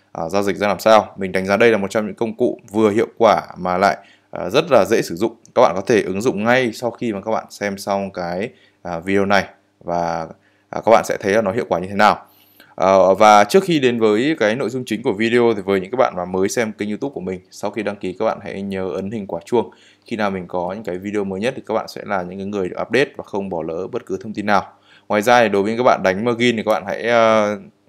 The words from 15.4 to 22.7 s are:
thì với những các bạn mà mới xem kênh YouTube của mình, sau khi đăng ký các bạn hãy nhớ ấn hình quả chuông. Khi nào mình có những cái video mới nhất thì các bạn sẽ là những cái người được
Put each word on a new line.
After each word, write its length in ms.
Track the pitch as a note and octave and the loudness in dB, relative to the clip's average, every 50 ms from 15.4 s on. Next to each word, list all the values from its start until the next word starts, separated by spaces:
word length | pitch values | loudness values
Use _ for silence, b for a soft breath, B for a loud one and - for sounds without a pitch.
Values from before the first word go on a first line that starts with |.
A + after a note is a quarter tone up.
| A#2+ A#2 A2 | 4 2 2
thì 60 | G2+ | 0
với 180 | F2+ G2 G2 F#2+ | 0 0 0 0
những 100 | F2+ G2 | -2 -2
các 60 | B2 | 0
bạn 180 | B2+ B2 B2 - | 0 0 0 0
mà 80 | F#2 F2+ | -6 -6
mới 240 | F#2 F#2 F#2+ G2 G2 | -4 -2 -2 -2 0
xem 240 | - B2+ A2+ G#2+ | 0 -2 -4 -4
kênh 160 | G#2 - G#2 G#2 | -4 -6 -6 -6
YouTube 240 | G#2 G2+ C3+ C#3+ - | -6 -6 -8 -8 -8
của 60 | F#2 | -8
mình, 200 | F2+ F#2+ F#2+ F2+ - _ | -8 -8 -8 -10 -12 _
sau 200 | - - - G#2 | -14 -10 -10 -8
khi 120 | - A2+ | -6 -6
đăng 140 | G2+ G#2 G2+ | -6 -6 -8
ký 200 | - - - - - | -8 -8 -10 -6 -4
các 60 | A2+ | -4
bạn 140 | A2 - - | -4 -4 -4
hãy 200 | G2+ - - G2 | -10 -12 -10 -10
nhớ 280 | G2 G2 G2 F#2+ F#2+ F#2 - | -8 -6 -6 -6 -6 -6 -6
ấn 160 | F#2+ F#2+ G2 | -6 -8 -8
hình 160 | A#2+ A2 F#2+ | -8 -10 -8
quả 140 | - F2 E2+ - | -10 -10 -12 -4
chuông. 260 | - A#2+ A2+ G#2+ - b b b b b b _ | -2 -2 -2 -2 -2 b b b b b b _
Khi 100 | - B2 | -10 -6
nào 140 | G#2+ G#2+ G2 | -4 -4 -4
mình 160 | F#2+ F#2 F2 | -4 -6 -8
có 260 | E2+ - F2+ F2 F2+ | -8 -6 -6 -6 -6
những 120 | F#2+ A2 G#2+ | -8 -10 -8
cái 140 | - F2 F#2 | -8 -10 -8
video 260 | G2 G#2 G2+ G#2 G2 | -8 -6 -6 -4 -4
mới 160 | G2 F#2+ F#2+ | -4 -6 -4
nhất 140 | A2 A2+ - | -6 -6 -6
thì 60 | A2+ - | -8 -8
các 80 | - A2 | -6 -6
bạn 140 | A2 - - | -6 -6 -8
sẽ 140 | - - - | -12 -14 -8
là 180 | G#2 G2+ F#2 | -6 -4 -4
những 160 | F2+ F2 F#2 G2 | -4 -8 -10 -10
cái 80 | F#2+ | -10
người 220 | G2+ G#2 G2+ F#2 | -6 -6 -4 -6
được 80 | F2 | -6